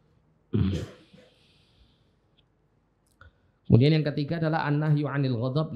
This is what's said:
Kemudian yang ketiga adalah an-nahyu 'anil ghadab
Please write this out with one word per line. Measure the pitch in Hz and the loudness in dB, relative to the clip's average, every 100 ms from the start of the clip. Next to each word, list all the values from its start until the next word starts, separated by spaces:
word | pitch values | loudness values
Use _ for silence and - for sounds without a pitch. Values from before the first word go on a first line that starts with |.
| _ _ _ _ _ 104 98 90 - - - - - _ _ _ _ _ _ _ _ _ _ _ _ _ _ _ _ _ _ _ - _ _ _ - | _ _ _ _ _ -2 0 -2 -8 -16 -20 -20 -20 _ _ _ _ _ _ _ _ _ _ _ _ _ _ _ _ _ _ _ -20 _ _ _ 4
Kemudian | 117 143 | 4 6
yang | 160 151 | 2 0
ketiga | 143 143 165 | -4 -4 -4
adalah | 160 160 147 | -2 -2 -2
an-nahyu | 147 156 147 147 | 0 0 0 0
'anil | 139 131 113 | -2 -2 -2
ghadab | 127 135 156 | -2 -2 -4